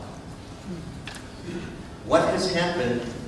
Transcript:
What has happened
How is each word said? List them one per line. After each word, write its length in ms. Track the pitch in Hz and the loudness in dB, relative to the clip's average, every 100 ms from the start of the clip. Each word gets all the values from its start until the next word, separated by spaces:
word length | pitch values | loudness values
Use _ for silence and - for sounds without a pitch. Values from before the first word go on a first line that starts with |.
| - - - - - - 202 85 - - - - - - - - - - - - - | -10 -10 -12 -12 -12 -10 -8 -8 -8 -8 -10 -10 -12 -10 -8 -6 -6 -10 -10 -10 6
What 160 | 170 - | 6 8
has 260 | - - | 4 4
happened 480 | 170 175 151 120 120 117 - | 4 4 4 2 2 0 -6